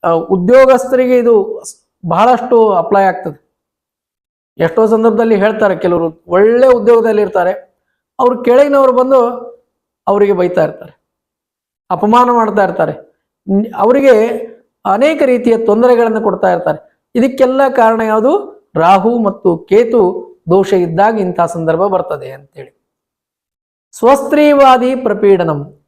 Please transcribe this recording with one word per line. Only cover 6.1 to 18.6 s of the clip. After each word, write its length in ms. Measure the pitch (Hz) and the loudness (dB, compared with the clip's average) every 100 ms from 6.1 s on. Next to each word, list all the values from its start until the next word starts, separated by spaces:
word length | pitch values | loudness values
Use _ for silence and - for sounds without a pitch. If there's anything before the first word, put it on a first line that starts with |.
| 160 - | -8 -4
ಒಳ್ಳೆ 380 | 175 214 240 262 | 0 2 4 2
ಉದ್ಯೋಗದಲ್ಲಿ 560 | 240 208 233 226 214 | 2 2 2 2 0
ಇರ್ತಾರೆ, 580 | 202 185 175 202 - _ _ _ _ - | -2 -2 -2 -4 -12 _ _ _ _ -2
ಅವ್ರು 240 | 247 240 | -2 0
ಕೆಳಗಿನವ್ರು 500 | 240 254 285 277 262 | 2 2 2 2 2
ಬಂದು 580 | 247 262 269 240 247 - - _ _ _ _ - | 0 2 2 0 -4 -14 -20 _ _ _ _ -4
ಅವರಿಗೆ 260 | 202 202 | 0 0
ಬೈತಾ 320 | 185 180 180 | 0 -2 -2
ಇರ್ತಾರೆ, 400 | 151 - - _ _ _ _ _ _ _ _ _ - | -4 -6 -20 _ _ _ _ _ _ _ _ _ -10
ಅಪಮಾನ 400 | 175 208 240 240 | -4 0 2 2
ಮಾಡ್ತಾ 340 | 240 220 202 | 0 0 0
ಇರ್ತಾರೆ, 280 | 185 170 156 143 - _ _ _ - | -2 -2 -6 -6 -18 _ _ _ -4
ನ್-, 240 | 196 220 - | -4 -4 -2
ಅವರಿಗೆ 340 | 208 277 277 214 226 - - - _ _ 202 | 0 2 4 2 0 -4 -12 -18 _ _ -4
ಅನೇಕ 360 | 202 294 311 | 0 0 0
ರೀತಿಯ 440 | 277 240 240 226 226 | 0 0 0 0 0
ತೊಂದರೆಗಳನ್ನು 540 | 214 247 240 226 214 | 0 2 2 0 -2
ಕೊಡ್ತಾ 320 | 214 190 185 | -4 -2 -2
ಇರ್ತಾರೆ. 500 | 175 170 151 - _ _ | -2 -4 -6 -12 _ _
ಇದಕ್ಕೆಲ್ಲ 460 | 240 254 269 254 262 269 | -2 -2 0 0 2 0
ಕಾರಣ 320 | 254 226 226 | 2 0 0
ಯಾವುದು? 600 | 220 220 247 403 - - | -2 0 0 -2 -4 -18